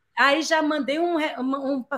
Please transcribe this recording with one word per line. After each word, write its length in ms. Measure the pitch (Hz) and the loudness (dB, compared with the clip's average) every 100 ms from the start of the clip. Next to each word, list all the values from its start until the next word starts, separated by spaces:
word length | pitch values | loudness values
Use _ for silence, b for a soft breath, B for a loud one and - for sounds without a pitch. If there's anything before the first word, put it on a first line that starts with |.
| _ - | _ 2
aí 240 | 269 302 | 4 4
já 180 | 302 320 | 2 2
mandei 380 | 302 302 262 302 | 2 0 -2 -2
um 180 | 349 330 | 0 0
re-, 180 | 302 254 | -2 -4
uma, 200 | 262 277 | -4 -4
um 240 | 269 277 - | -2 -4 -4